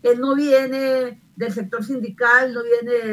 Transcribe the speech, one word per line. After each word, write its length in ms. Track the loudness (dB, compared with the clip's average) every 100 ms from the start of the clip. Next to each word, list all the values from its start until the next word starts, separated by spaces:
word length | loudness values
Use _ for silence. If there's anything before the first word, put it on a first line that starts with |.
Él 180 | 2 2
no 140 | 2 0
viene 840 | 4 4 2 -4 0 0 -2 -8 _ -8
del 160 | -6
sector 300 | -6 -6 -8
sindical, 680 | -6 -6 -6 -2 2 4 2
no 80 | -4
viene 440 | 0 0 2 -2 0